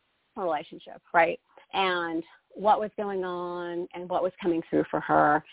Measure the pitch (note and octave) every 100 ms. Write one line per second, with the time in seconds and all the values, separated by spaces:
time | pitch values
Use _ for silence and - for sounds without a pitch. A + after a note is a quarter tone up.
0 | _ _ _ A3 F3+ D3+ F3 E3+ F#3 -
1 | - F3 E3+ E3+ _ - - - F#3+ F3
2 | E3+ E3 - - _ - G3+ G#3 G#3 -
3 | G3+ F#3+ F3+ F3+ F3 F3 F3 F3 F3+ F3
4 | F3+ F3+ F3+ - F#3 E3 - D#3 D#3 D#3
5 | - D#3 D3+ D3+ -